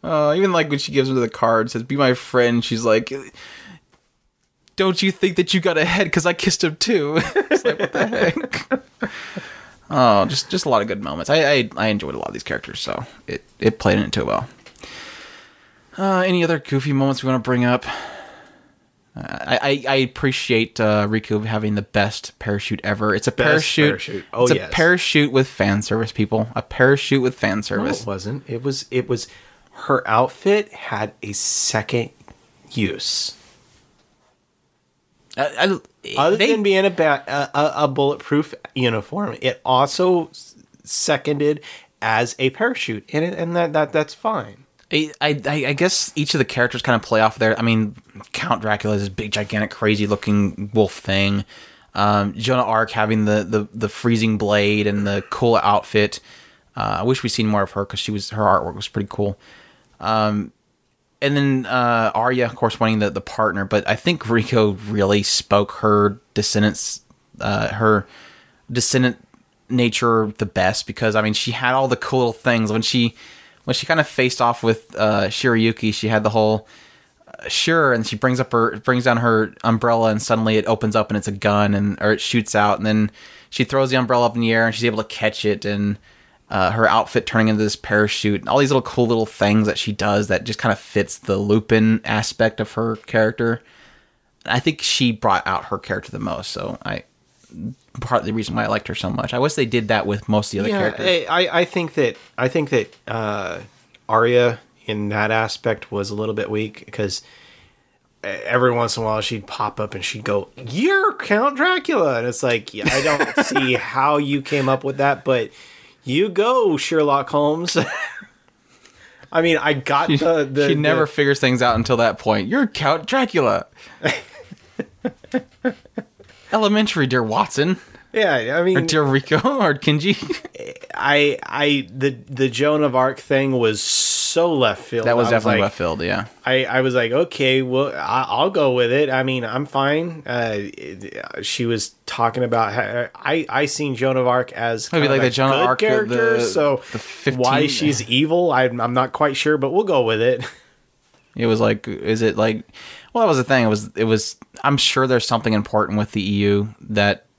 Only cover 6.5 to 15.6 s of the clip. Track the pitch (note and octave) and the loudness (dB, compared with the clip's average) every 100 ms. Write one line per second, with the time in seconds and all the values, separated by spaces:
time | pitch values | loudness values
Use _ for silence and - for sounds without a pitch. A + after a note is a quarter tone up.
6.5 | - F3 D#3 - G#3+ D3 D#3 - - - | 0 -2 -2 0 2 2 0 0 -2 2
7.5 | D4+ B3 A3+ G3+ - A3+ A#3 F3+ - - | 2 2 -2 -4 -2 -2 0 0 0 -6
8.5 | - - - - _ A3 - - - - | -8 -4 -6 -6 _ -12 -10 -14 -14 -16
9.5 | - - - _ D3 B2 G2+ G2 C3+ - | -20 -20 -20 _ 2 4 4 2 -2 -4
10.5 | - E3 A#2 G#2+ G2+ G2+ D2+ - D#3 C#3+ | -4 0 0 0 -6 -6 -8 0 2 2
11.5 | C#3+ A2+ - A2 G#2 D2 C2 G1+ G#1+ - | 2 0 -2 -2 -2 -4 -6 -8 -8 -8
12.5 | - - - - - A#2+ - - - _ | -8 -8 -10 -6 -6 -8 -16 -12 -12 _
13.5 | _ A3 A3 - G2+ - - - G#1 - | _ 0 2 0 2 0 -2 -2 -4 -4
14.5 | - - - - - - - - - - | -16 -20 -20 -18 -18 -18 -18 -20 -20 -20
15.5 | _ | _